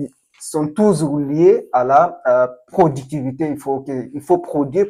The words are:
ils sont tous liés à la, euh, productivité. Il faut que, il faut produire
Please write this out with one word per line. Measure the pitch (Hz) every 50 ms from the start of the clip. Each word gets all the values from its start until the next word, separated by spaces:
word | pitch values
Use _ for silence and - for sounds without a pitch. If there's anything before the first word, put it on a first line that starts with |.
| 143 123 _ _ _ _ _ -
ils |
sont | - - - 156 151 151
tous | 151 - 214 208 185 151 160 139 143 147
liés | 143 139 147 156 170 185 220 240 - -
à | - 127
la, | 123 131 139 147 170 180 - - - 127
euh, | 123 127 127 127 - - _ _
productivité. | - 196 175 160 135 135 131 - 156 147 127 135 131 143 160 151
Il | 139 -
faut | - 139 135 131
que, | 135 143 135 127 113 127 139
il | 147
faut | 143 - 180 175
produire | 175 - - 151 139 135 127 190 202 202